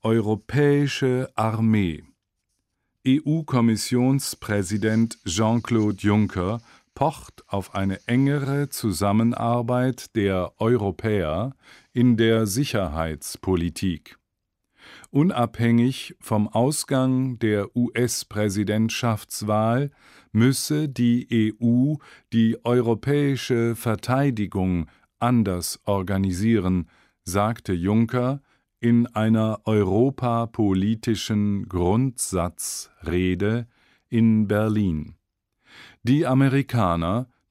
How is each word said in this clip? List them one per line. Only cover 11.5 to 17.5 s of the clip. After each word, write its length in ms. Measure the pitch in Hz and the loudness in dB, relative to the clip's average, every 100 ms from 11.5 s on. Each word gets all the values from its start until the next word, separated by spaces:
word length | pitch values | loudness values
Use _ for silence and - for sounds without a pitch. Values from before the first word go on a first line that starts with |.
| - _ - _ | -8 _ -20 _
in 260 | 123 123 113 | 2 4 4
der 280 | 113 113 107 | 4 2 0
Sicherheitspolitik. 1700 | 107 147 110 87 80 80 76 - - - 90 85 - 95 76 - - _ _ _ _ _ _ - - - | -2 -2 -2 -2 -2 -4 -6 -10 -8 0 0 0 -4 -4 -4 -10 -20 _ _ _ _ _ _ -20 -20 -4
Unabhängig 1080 | 139 175 147 120 - 117 117 123 131 - - | 0 0 0 -2 0 2 4 2 -2 -10 -14
vom 280 | - 107 104 | -4 -2 0
Ausgang 880 | 113 131 156 - 135 131 131 131 117 | 0 0 -2 -2 -2 0 0 -2 -2
der 360 | 110 | 0